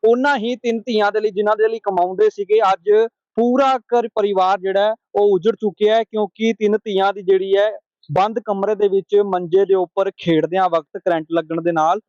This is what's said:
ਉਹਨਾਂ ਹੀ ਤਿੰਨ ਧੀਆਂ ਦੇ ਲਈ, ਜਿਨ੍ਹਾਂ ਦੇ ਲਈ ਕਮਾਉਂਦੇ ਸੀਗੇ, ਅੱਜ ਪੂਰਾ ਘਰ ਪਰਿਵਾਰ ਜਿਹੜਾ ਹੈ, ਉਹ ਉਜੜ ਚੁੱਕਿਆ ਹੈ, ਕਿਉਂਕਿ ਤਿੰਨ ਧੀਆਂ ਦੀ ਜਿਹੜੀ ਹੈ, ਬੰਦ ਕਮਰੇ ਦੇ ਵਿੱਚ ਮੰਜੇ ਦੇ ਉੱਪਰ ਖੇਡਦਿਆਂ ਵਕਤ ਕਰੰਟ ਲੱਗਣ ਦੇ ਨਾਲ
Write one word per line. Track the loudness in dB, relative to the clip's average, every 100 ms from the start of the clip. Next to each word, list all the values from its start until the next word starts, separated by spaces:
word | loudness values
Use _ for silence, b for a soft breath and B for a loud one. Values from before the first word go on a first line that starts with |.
| 2
ਉਹਨਾਂ | 2 2 0
ਹੀ | -4 -4
ਤਿੰਨ | -4 -4
ਧੀਆਂ | -2 0 0
ਦੇ | 0
ਲਈ, | -4
ਜਿਨ੍ਹਾਂ | -2 -2 0
ਦੇ | 0
ਲਈ | -2
ਕਮਾਉਂਦੇ | -4 -2 -2 2 0
ਸੀਗੇ, | 0 0 2 2
ਅੱਜ | 0 2 2 2 _ _ -2
ਪੂਰਾ | 0 2 2 0
ਘਰ | _ -2 -2
ਪਰਿਵਾਰ | -2 -2 0 0 0
ਜਿਹੜਾ | 0 0 0
ਹੈ, | -2 _ 0
ਉਹ | 2
ਉਜੜ | 2 0 -2
ਚੁੱਕਿਆ | -4 0 2 2
ਹੈ, |
ਕਿਉਂਕਿ | 0 -4 -6 _ -2
ਤਿੰਨ | 0 0 -2
ਧੀਆਂ | -2 -2 0
ਦੀ | -2
ਜਿਹੜੀ | 0 0 2 0
ਹੈ, | 0 -2 _ _ _
ਬੰਦ | -2 -2 -2
ਕਮਰੇ | -6 -4 -2 0
ਦੇ | 0
ਵਿੱਚ | 0 0 0 2
ਮੰਜੇ | -2 0 0 2
ਦੇ | 0
ਉੱਪਰ | 0 -2 -4
ਖੇਡਦਿਆਂ | -4 -2 0 0 0 0
ਵਕਤ | 0 -4 -8
ਕਰੰਟ | -2 -2 -2
ਲੱਗਣ | -4 -4 -4
ਦੇ | -2
ਨਾਲ | 0 0 0